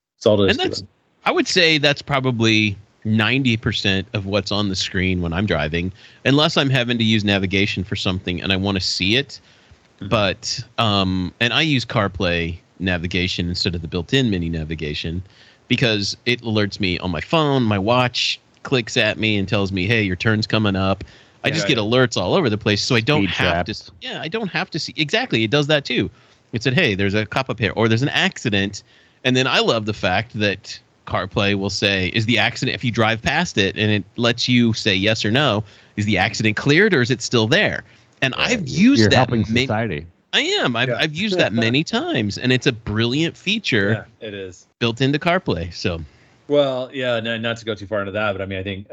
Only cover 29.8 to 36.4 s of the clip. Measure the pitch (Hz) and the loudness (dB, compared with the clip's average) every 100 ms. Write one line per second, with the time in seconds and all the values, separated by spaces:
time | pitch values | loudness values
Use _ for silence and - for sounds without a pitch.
29.8 | 107 101 95 92 113 113 104 95 - - | -2 -2 0 0 -2 -2 -2 -2 -8 -18
30.8 | - _ - 104 92 117 101 101 98 - | -18 _ -6 -4 -2 0 0 0 -2 0
31.8 | 101 95 90 113 110 107 113 - 123 - | 0 2 0 0 2 2 2 0 -4 -2
32.8 | 131 117 110 113 165 151 180 - 98 - | -2 2 2 2 0 -2 0 0 0 2
33.8 | 107 104 - - 120 120 - 123 117 113 | 2 0 -2 -2 0 0 2 4 4 2
34.8 | 110 95 101 110 104 127 143 104 - - | 0 2 2 0 0 2 2 0 -4 -14
35.8 | - - 104 90 98 - | -10 -4 0 2 0 0